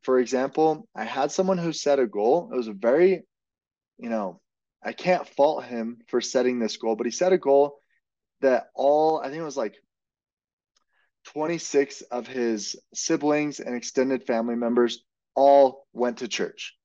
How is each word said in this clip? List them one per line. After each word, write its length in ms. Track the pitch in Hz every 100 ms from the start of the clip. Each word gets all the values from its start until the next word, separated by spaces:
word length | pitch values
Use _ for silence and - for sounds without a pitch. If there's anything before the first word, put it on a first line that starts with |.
| -
For 120 | 127
example, 680 | 120 127 131 - 156 156 -
I 100 | -
had 280 | 113 131 143
someone 260 | - 185 185
who 140 | 170
set 260 | 151 143 139
a 80 | 120
goal. 420 | 101 107 165 170
It 40 | 123
was 120 | 113
a 40 |
very, 540 | 98 117 143 185 175 _ _ _ _ _ _ _ _
you 100 | 117
know, 320 | 113 95 85 _ _ _ _
I 100 | 107
can't 340 | 117 180 180 -
fault 380 | - 143 147
him 340 | 123 120 113 120 _
for 140 | 123
setting 400 | - 131 123 123
this 160 | 110 -
goal, 180 | 113 110
but 100 | 120
he 40 |
set 220 | 113 180
a 60 | 180
goal 420 | 139 139 143 - _ _ _ _ _ _
that 280 | 135 123 -
all, 440 | - 135 151 156 156
I 60 |
think 160 | 131 156
it 100 | 160
was, 40 | 135
like, 180 | 107 _ _ _ _ _ _ _ _ _ _ _ _ _ _ _ -
twenty-six 720 | 147 156 165 - 143 139 -
of 260 | - 123 113
his 480 | 131 117 107 98 - _
siblings 640 | - - 160 147 147 147 135
and 160 | -
extended 520 | 123 - - 131 131 -
family 280 | 117 117
members 500 | 117 120 120 120 113 _ _ _
all 520 | - 139 139 135 - _
went 260 | 113 123 113
to 100 | 120
church. 480 | - 87 - - _